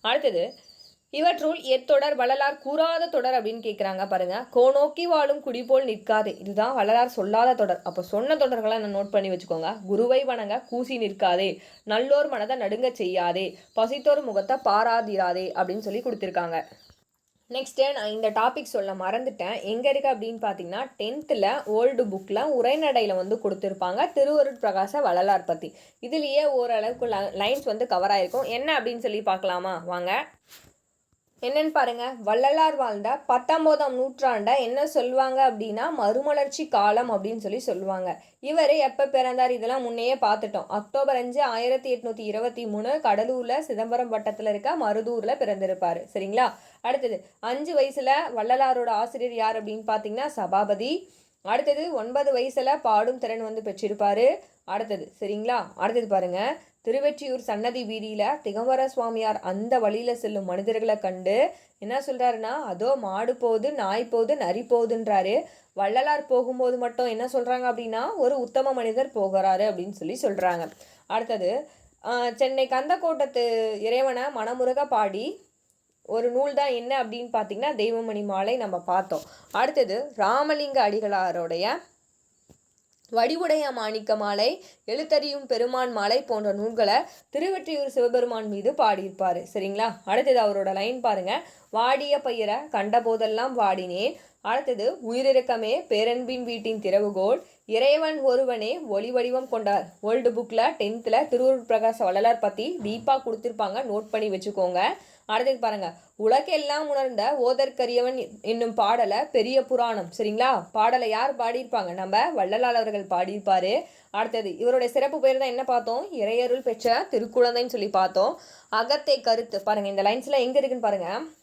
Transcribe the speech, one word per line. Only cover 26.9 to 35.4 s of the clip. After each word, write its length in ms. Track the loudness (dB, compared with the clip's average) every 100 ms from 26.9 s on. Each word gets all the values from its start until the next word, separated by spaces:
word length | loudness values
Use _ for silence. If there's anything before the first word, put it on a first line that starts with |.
| -2 -2
li-, 240 | -2 -2
லைன்ஸ் 300 | -2 0 0
வந்து 220 | -2 -2 0
கவர் 240 | 2 4
ஆயிருக்கும். 360 | 4 2 0 -2
என்ன 340 | -2 0 0
அப்படின்னு 180 | 0 -4
சொல்லி 240 | -4 -2
பார்க்கலாமா? 600 | 0 0 0 -2 -2 -6 -6
வாங்க. 400 | -4 -2 -2 -4 _ _ -20 _ _ _ _ _ _ _ _
என்னன்னு 260 | -2 0 2
பாருங்க, 460 | 2 2 0 -6 -6
வள்ளலார் 580 | 0 4 4 4 4 2
வாழ்ந்த 400 | -2 -2 -2 -4 2
பத்தொன்பதாம் 760 | 0 4 4 6 4 2 0
நூற்றாண்டை 580 | -2 0 0 2 2 2
என்ன 280 | 2 0 2
சொல்லுவாங்க 640 | 2 2 2 2 4